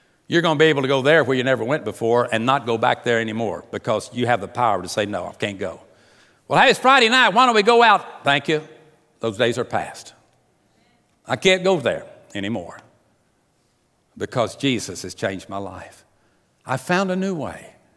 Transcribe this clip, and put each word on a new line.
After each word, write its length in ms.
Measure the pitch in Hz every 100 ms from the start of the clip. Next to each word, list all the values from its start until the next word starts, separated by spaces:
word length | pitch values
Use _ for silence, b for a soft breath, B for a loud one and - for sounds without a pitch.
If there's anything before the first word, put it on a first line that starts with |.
| b b -
You're 120 | 165
gonna 160 | 170 147
be 80 | 156
able 160 | 143
to 60 | 131
go 120 | 135
there 240 | 135 160
where 100 | 131
you 80 | 131
never 220 | 127 127
went 200 | 113 151
before 440 | 110 - 113 120 120
and 140 | 110
not 220 | 120 139 117
go 100 | 113
back 260 | 123 123
there 160 | 123 113
anymore 460 | 113 110 110 82 -
because 400 | 101 - 107 -
you 140 | 120 120
have 160 | 117
the 40 | 98
power 360 | 120 120 98
to 60 | 90
say, 180 | - 104
"No, 200 | 95 87
I 60 |
can't 260 | - 107 98
go." 220 | 95 - - b b b b b -
"Well, 140 | 147
hey, 80 | 254
it's 100 | 220
Friday 300 | 254 269 226
night. 220 | 262 233
Why 160 | 196 254
don't 80 |
we 80 | 214
go 200 | 208 233
out?" 420 | 233 196 - -
"Thank 220 | 139 143 143
you. 160 | 151 151 - _ _ _ _
Those 180 | 113 104
days 180 | 120 123
are 80 |
past. 480 | 117 107 80 - - _ _ _ _ _ _ _ _ _ _ _ -
I 100 | 123
can't 280 | 190 185
go 160 | 180 180
there 240 | 120 80 - - _
anymore 460 | 101 98 113 85 - - _ _ _ _ _ _ _ _ _ _ _ _ -
because 360 | 107 131 107
Jesus 460 | - 135 117 - 87
has 140 | 92
changed 340 | - 107 95 -
my 80 | 98
life. 480 | 98 92 - - _ _ _ _ _ _ -
I 100 | 131
found 340 | - 180 190
a 60 | 185
new 180 | 190
way. 420 | 170 107 - - - _